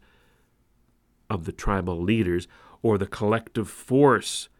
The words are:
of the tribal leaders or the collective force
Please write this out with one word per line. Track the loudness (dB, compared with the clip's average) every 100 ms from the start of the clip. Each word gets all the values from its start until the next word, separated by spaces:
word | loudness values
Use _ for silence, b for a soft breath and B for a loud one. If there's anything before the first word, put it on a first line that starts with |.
| _ _ _ _ _ _ _ _ _ _ _ _ -8
of | -6 -6
the |
tribal | -6 -2 0 -2 -2
leaders | 0 0 0 -2 -4 b b b
or | 0 0
the | -2
collective | -2 0 0 -2 -8 -8
force | -12 -2 4 6 4 0 -8 -10